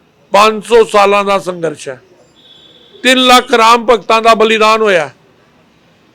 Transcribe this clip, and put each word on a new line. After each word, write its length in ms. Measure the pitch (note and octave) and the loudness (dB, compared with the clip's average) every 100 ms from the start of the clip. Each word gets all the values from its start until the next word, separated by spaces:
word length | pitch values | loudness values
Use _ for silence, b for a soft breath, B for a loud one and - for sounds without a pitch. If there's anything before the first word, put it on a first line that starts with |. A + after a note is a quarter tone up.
| _ _ _ | _ _ _
ਪੰਜ 320 | G3 G#3+ G#3+ | 0 0 -2
ਸੌ 200 | F#3+ A3+ | 0 0
ਸਾਲਾਂ 400 | A3+ G#3 G3 G3+ | 2 2 2 0
ਦਾ 140 | G3 G3 | -2 -4
ਸੰਘਰਸ਼ 500 | D#3+ F3+ E3 D3 C#3+ | -6 -8 -8 -10 -14
ਹੈ, 120 | C3 _ _ _ _ _ - - _ _ - | -18 _ _ _ _ _ -20 -20 _ _ -6
ਤਿੰਨ 240 | B3 B3+ B3+ | -2 0 2
ਲੱਖ 260 | B3 B3 | 2 2
ਰਾਮ 340 | A#3+ A3+ A#3+ A3 | 0 2 2 0
ਭਗਤਾਂ 340 | A3+ - A3+ | -2 0 0
ਦਾ 120 | A3+ | 0
ਬਲੀਦਾਨ 480 | G#3+ A3 A3 G#3+ A3 | 2 0 0 0 0
ਹੋਇਆ। 280 | G#3+ F3+ C#3+ - _ _ _ _ _ _ _ _ _ | 0 -2 -4 -12 _ _ _ _ _ _ _ _ _